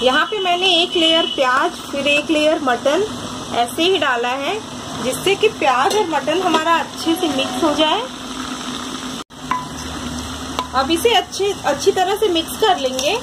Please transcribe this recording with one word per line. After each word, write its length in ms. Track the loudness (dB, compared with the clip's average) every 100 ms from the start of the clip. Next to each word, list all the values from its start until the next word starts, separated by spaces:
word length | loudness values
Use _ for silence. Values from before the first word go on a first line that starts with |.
| 4
यहाँ 200 | 2 2
पे 140 | 0
मैंने 340 | 0 2 4 2
एक 200 | 2 2
लेयर 360 | 4 4 2 0
प्याज, 360 | 2 2 0 -4 -8
फिर 160 | -2 0
एक 240 | 0 2
लेयर 280 | 2 4 2
मटन 420 | 0 0 2 2 0 -6 -10 -10 -4 0
ऐसे 280 | 0 2
ही 140 | 2 2
डाला 360 | 2 0 0 -2
है, 220 | -2 -4 -8 -12 -10 -6
जिससे 380 | -4 -2 0 2
कि 120 | 2
प्याज 460 | 2 2 4 4 2
और 120 | 2
मटन 320 | 0 0 0
हमारा 320 | 2 2 2 2
अच्छे 380 | 0 -4 -2 0
से 120 | 0
मिक्स 340 | 0 -2 0
हो 100 | 0 4
जाए। 260 | 2 2 -4 -10 -10 -8 -8 -8 -8 -8 -8 -8 -8 -10 -12 -14 -6 -6 -6 -10 -10 -8 -8 -8 -8 -10 -6 -6 -2 0
अब 160 | 2
इसे 220 | 2 4
अच्छे, 380 | 2 0 -2 -2 0 -2
अच्छी 260 | 2 2
तरह 240 | 2 0 2
से 120 | 2
मिक्स 320 | 0 -2 0
कर 180 | 2 2
लेंगे। 380 | 0 0 0 -2